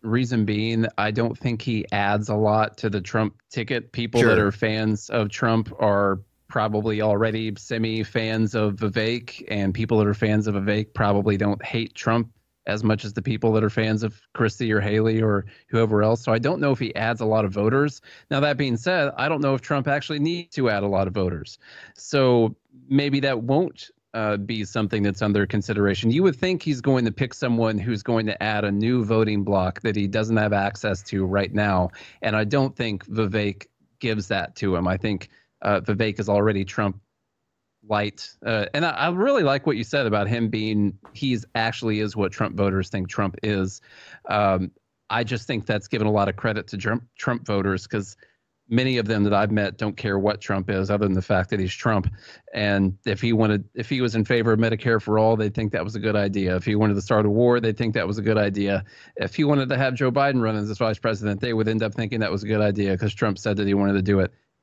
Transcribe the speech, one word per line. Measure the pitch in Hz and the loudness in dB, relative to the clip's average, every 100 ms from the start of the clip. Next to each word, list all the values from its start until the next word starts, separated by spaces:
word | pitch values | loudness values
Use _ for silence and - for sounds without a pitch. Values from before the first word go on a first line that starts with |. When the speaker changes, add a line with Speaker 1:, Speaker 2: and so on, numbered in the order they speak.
Speaker 1:
Reason | 110 120 123 120 | -2 0 2 2
being, | 104 107 113 113 113 - | 2 0 0 0 0 0
I | 104 | -2
don't | 107 113 - | 0 -2 -2
think | 127 113 | -4 -4
he | 127 110 - | -2 -4 -2
adds | 101 101 104 104 | 0 2 0 0
a | |
lot | 107 107 107 107 - | 0 2 2 0 -2
to | 110 | -4
the | 101 | -4
Trump | 90 113 107 - _ | -2 -2 -2 -4 _
ticket. | - 107 123 - | -8 -4 -4 -4
People | - 117 117 | -6 -2 4
Speaker 2:
Sure. | 117 | 4
Speaker 1:
that | 110 | 4
are | 101 | 2
fans | 101 110 107 110 104 - | 0 -2 0 0 -2 -2
of | 113 104 | -2 -2
Trump | - 117 113 104 - | 0 0 2 0 -2
are | 107 101 98 98 - _ _ | 2 2 2 0 -6 _ _
probably | 120 107 107 110 107 | -2 0 0 0 0
already | 107 101 113 110 110 101 | 2 2 0 0 -6 -8
semi | - 113 113 110 | -8 -4 -2 -2
fans | 107 120 110 110 107 | -2 -2 -2 0 0
of | 113 104 98 | 2 0 0
Vivek, | 107 113 110 120 117 - - | -2 0 -2 -4 -8 -16 -6
and | 104 98 | -2 -2
people | 98 110 113 | -2 2 4
that | 104 | 4
are | |
fans | 101 107 107 107 | 2 2 2 0
of | |
Vivek | 101 98 107 107 | -2 0 -2 -2
probably | - 104 101 104 98 | 0 2 2 2 2
don't | 104 101 | 0 -2
hate | - 117 113 - | -4 -6 -6 -4
Trump | - 113 113 _ _ _ - | 0 0 0 _ _ _ -6
as | 104 | -2
much | 110 107 | 0 0
as | 107 | -2
the | 107 | -6
people | 101 110 117 | -4 0 2
that | 110 | 4
are | 107 | 2
fans | 110 110 107 | 0 0 0
of | 110 - _ | -2 -8 _
Christie | - 113 - 120 | 0 0 0 0
or | 107 | 0
Haley | 101 107 110 110 | 2 2 2 2
or | 110 101 101 - _ | 2 0 -2 -16 _
whoever | 117 113 104 | 0 2 4
else. | 107 113 | 4 2
So | - | 0
I | 131 | 0
don't | 131 180 | 0 0
know | 139 | 0
if | 131 | 0
he | 120 | -2
adds | - 113 113 | -2 -2 -2
a | 110 | 0
lot | 110 | 2
of | 104 | 0
voters. | 101 107 131 147 - - - _ | 0 2 2 0 -4 -20 -20 _
Now, | 139 | 0
that | 147 139 | 0 0
being | 135 113 | 0 0
said, | 180 180 143 - | 0 0 0 -2
I | 139 | -2
don't | 156 | 0
know | 139 | 0
if | 135 | 0
Trump | - 143 135 | 0 -2 0
actually | 143 - 147 | -2 -2 -2
needs | 156 175 170 | -2 -2 -6
to | - 123 | -2 0
add | 104 | 2
a | 101 | 0
lot | 98 95 | 0 0
of | |
voters. | 101 92 82 - - - - - | 0 -2 -4 -10 -18 -20 -20 -20
So | - - 143 131 120 113 - _ 131 131 | -20 -2 2 4 6 4 0 _ -20 0
maybe | 135 143 139 | 2 2 0
that | 139 135 | 0 -2
won't, | 123 139 180 - - _ _ | 0 0 0 -6 -20 _ _
uh, | 113 107 104 | -4 -2 -2
be | 101 113 | -2 -6
something | 98 117 104 110 | -4 -2 -2 0
that's | 101 95 | 0 0
under | 107 101 | 0 2
consideration. | 98 107 98 104 101 95 113 | 2 0 -2 2 2 2 2
You | 139 | 4
would | 190 143 | 2 2
think | 185 185 | -2 0
he's | 160 131 | -2 -2
going | 139 131 | 2 2
to | 113 | 2
pick | - 127 | 0 -4
someone | - 131 117 113 104 | -2 -2 2 2 0
who's | 107 107 | -2 -4
going | - 117 107 | 0 0 0
to | 98 | -2
add | 107 104 | -2 0
a | 104 | 0
new | 101 110 127 | 0 2 0
voting | 107 113 110 107 | 2 2 2 0
bloc | 98 101 92 - | 0 2 0 -2
that | 117 104 | -4 -2
he | 98 | 0
doesn't | 107 110 110 | -2 2 2
have | 104 | 2
access | 101 98 101 107 95 | 2 0 -2 -4 -4
to | - 98 95 | -4 -2 0
right | 98 98 | 0 0
now. | 101 104 92 90 - - - | 0 2 2 0 -4 -20 -6
And | - 107 | -2 0
I | |
don't | 107 143 131 - | 0 0 0 -2
think | 117 98 - | -6 -6 -6
Vivek | 107 104 104 104 95 - _ _ _ | -2 0 0 -2 -4 -16 _ _ _
gives | 123 107 - | -4 -4 -2
that | 98 85 - | -4 -4 -4
to | 101 90 | -2 0
him. | 90 | 0
I | 92 | 0
think, | 110 98 - _ _ _ | -2 -4 -8 _ _ _
uh, | - 101 | -2 0
Vivek | - 101 110 98 | 0 -2 -2 -2
is | 104 | 0
already | 101 107 101 | 2 2 0
Trump | 95 - 101 95 _ _ _ _ _ _ _ _ 107 | -4 -2 -4 -4 _ _ _ _ _ _ _ _ -4
light. | 104 104 - - - | -2 -2 -6 -18 -10
Uh, | 113 110 101 | -4 -2 -2
and | 143 | -2
I, | 165 | -2
I | 120 156 | 0 -2
really | 180 247 277 | 2 2 2
like | 147 139 156 | 2 2 0
what | 117 | -2
you | |
said | - 143 117 | -2 -2 2
about | 104 101 | 0 0
him | 120 113 | 0 0
being, | 110 107 104 101 95 - | -2 0 0 0 -2 -16
he's | - 135 120 117 | -6 -2 -2 -4
actually | 113 113 - 117 107 | -2 -2 -2 -2 -2
is | 107 107 | -2 -2
what | 95 | -4
Trump | - 107 90 | -2 -4 0
voters | 98 95 92 | 0 0 -2
think | 101 92 | -6 -6
Trump | - 101 - | -2 -4 -2
is. | 107 101 95 - - - - - - | -4 -2 -2 -6 -20 -20 -20 -20 -4
Um, | 104 101 92 90 - _ _ _ | 0 2 2 -2 -8 _ _ _
I | 113 | -4
just | 113 120 - | -2 -6 -4
think | 120 - | -6 -2
that's | 107 - | -4 -2
given | 117 107 | 0 2
a | |
lot | 107 101 | 2 0
of | 92 | 0
credit | 117 107 - | -2 -2 -6
to | 101 | -6
Trump, | 98 117 - - | -2 -4 -6 -6
Trump | - 120 - | -4 -4 -2
voters, | 101 98 92 - | 0 0 -2 -4
'cause | 110 95 - _ _ _ _ _ | -6 -6 -14 _ _ _ _ _
many | 117 131 123 | 0 2 0
of | |
them | 107 110 | 0 2
that | 101 | 4
I've | 101 104 | 4 2
met | 107 98 90 | 0 -2 -2
don't | 107 95 | -6 -4
care | 107 98 | -2 0
what | 104 101 | 0 -2
Trump | - 98 95 | -2 -4 0
is | 95 95 | -2 0
other | 104 | 0
than | 101 | 2
the | 95 | 0
fact | - 95 92 | 0 0 0
that | 101 | -2
he's | 92 | -4
Trump. | - 117 104 90 - - - - | -2 0 0 0 -6 -16 -20 -12
And | - 104 98 95 98 | -4 0 2 2 0
if | - 98 | -4 -2
he | 117 | 0
wanted, | 113 107 104 101 | 2 4 2 -2
if | 113 113 | -10 -4
he | 135 | -2
was | 123 | 0
in | 110 | 0
favor | 104 120 113 | 2 2 4
of | 110 | 4
Medicare | 113 110 123 113 | 2 2 2 0
for | 104 107 | 2 4
all, | 110 113 | 4 4
they'd | 107 | 0
think | 104 107 | -2 -2
that | 101 | -2
was | 92 | -4
a | 110 | -2
good | 107 104 | 0 2
idea. | 98 98 92 90 | 0 0 0 0
If | |
he | 98 | 0
wanted | 104 107 | 2 2
to | 101 | 2
start | 95 110 104 | 2 2 4
a | |
war, | 104 120 120 | 4 4 4
they'd | 113 107 | 2 0
think | 113 | -2
that | 113 90 | 0 -2
was | 104 | -2
a | |
good | 107 107 | 0 2
idea. | 101 98 98 98 98 - - - | 2 0 0 0 -4 -16 -18 -6
If | - | -6
he | - | 0
wanted | 147 143 131 | 2 2 0
to | 131 | 0
have | 135 | 0
Joe | 127 131 | 0 0
Biden | 127 139 131 | 2 2 2
run | 110 107 | 0 0
as | 104 107 | -4 -2
vice | 113 107 | -2 0
president, | 117 104 107 101 | -2 -2 -2 -2
they | 120 | -2
would | 113 110 | 0 0
end | 110 | 0
up | 110 | -2
thinking | 107 107 113 | -4 -4 -2
that | 104 | -2
was | 98 | -2
a | 104 | -2
good | 107 | 0
idea | 104 98 101 92 | 2 2 0 0
'cause | 107 | -2
Trump | - 110 95 | -2 -2 -2
said | 110 101 | -2 0
that | 101 | 2
he | |
wanted | 98 98 | 2 2
to | 98 | 2
do | 95 98 | 2 2
it. | 92 - _ _ | 2 -4 _ _